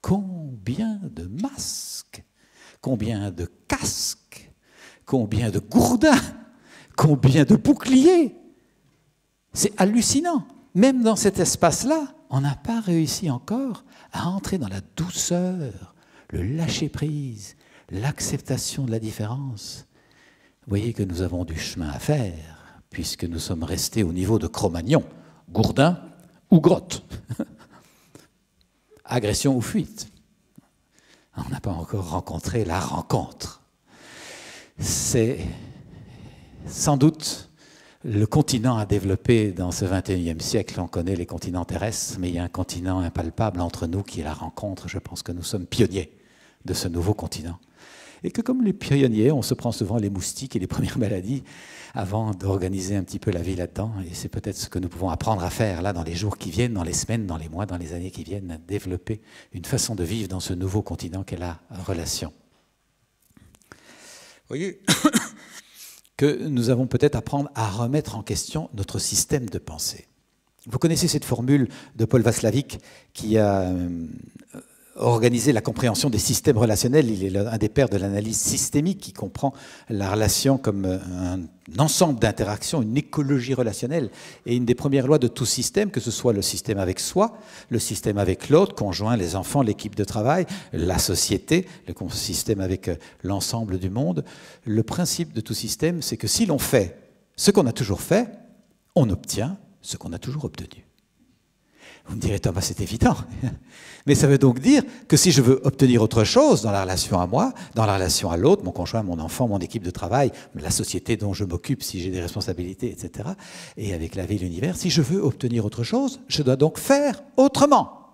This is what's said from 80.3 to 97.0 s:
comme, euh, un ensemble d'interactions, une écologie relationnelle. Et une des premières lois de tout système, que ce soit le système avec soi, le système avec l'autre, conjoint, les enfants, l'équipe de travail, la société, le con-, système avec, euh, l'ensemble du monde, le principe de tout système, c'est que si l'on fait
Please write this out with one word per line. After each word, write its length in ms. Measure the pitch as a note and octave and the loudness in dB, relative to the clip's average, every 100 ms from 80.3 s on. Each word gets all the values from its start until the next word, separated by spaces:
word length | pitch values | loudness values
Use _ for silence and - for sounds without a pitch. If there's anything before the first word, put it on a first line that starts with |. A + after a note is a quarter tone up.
| - C3+ C3+ | 2 2 2
comme, 260 | A2+ G2 | 0 -2
euh, 140 | F#2+ F#2 | -2 -2
un 420 | F#2 F2+ F2+ F#2 E2 _ - B2 | -4 -6 -4 -4 -8 _ -12 0
ensemble 400 | D3+ - E3+ B2 | 0 4 2 4
d'interactions, 640 | A2 G2+ G#2 G#2 - D#3+ | 0 2 -2 -2 -4 -2
une 140 | A2 B2+ | 0 -2
écologie 580 | - - C#3 C#3 A#2+ | -2 -4 0 0 0
relationnelle. 560 | B2+ A#2 G2+ A#2+ E3 A#2+ - - - - | 0 0 -2 -2 -2 -4 -8 -20 -14 -2
Et 100 | B2 | 0
une 80 | |
des 100 | A#2+ | 2
premières 320 | B2 D3 C#3 B2+ | 2 4 2 6
lois 120 | D3+ | 4
de 100 | B2 | 4
tout 180 | - A#2 | 0 -2
système, 440 | - A#2+ - G#3 | -2 0 0 0
que 100 | C3 | 0
ce 100 | A#2 | -4
soit 220 | - B2 | 0 2
le 100 | G#2 | 2
système 360 | F#2+ G2+ - G2+ | 0 -4 -4 -2
avec 220 | F#2 F#2+ | 0 -2
soi, 380 | - F3+ A3 A3+ - - - | -2 0 0 -2 -20 -20 -4
le 80 | A#2 | -4
système 400 | - G#2+ A2+ G2+ | -2 -4 -2 0
avec 300 | F#2 F#2 - | 0 0 4
l'autre, 260 | D3 G3 | 6 6
conjoint, 420 | - G#2 E2+ G#2+ A#2+ | 0 -4 -2 0 0
les 200 | F2 F#2+ | 0 -4
enfants, 260 | E2+ C#3+ | -2 0
l'équipe 320 | A#2+ G2+ - | 0 0 -6
de 100 | - | -4
travail, 420 | G2 A2 A2+ E3+ F3 G3 - | -4 0 0 0 0 -6 -8
la 260 | F2 E2 F2+ | -4 0 0
société, 680 | - F2+ - G2 - E3 F3+ - - | 0 0 0 -2 0 -2 -2 -14 -14
le 80 | |
con-, 140 | E2+ F2+ | -10 -8
système 520 | - - A#2 - G#2 | -6 -6 -4 -2 -2
avec, 280 | F#2+ F#2 - | 0 -2 -4
euh, 80 | E2+ - - | -6 -10 -10
l'ensemble 560 | F2+ G2 - A#2 A2+ F#2 | -4 -4 -4 -4 -4 -4
du 120 | F#2 | -4
monde, 340 | G#2 D#3 E3+ C3+ - - - | -2 -2 -2 -6 -14 -20 -14
le 180 | - G#2+ | -2 0
principe 500 | A2 - F3+ - E3 | 0 -2 -2 -2 -4
de 80 | A2+ | -6
tout 140 | - | -6
système, 480 | G#2+ A2 - D#3 F3 | -6 -6 -2 -2 -2
c'est 140 | - A#2 | -6 -6
que 100 | G#2+ | -2
si 200 | - A#2+ | 0 2
l'on 120 | C#3+ | 0
fait 400 | - C3 F#2 - | 4 2 2 -4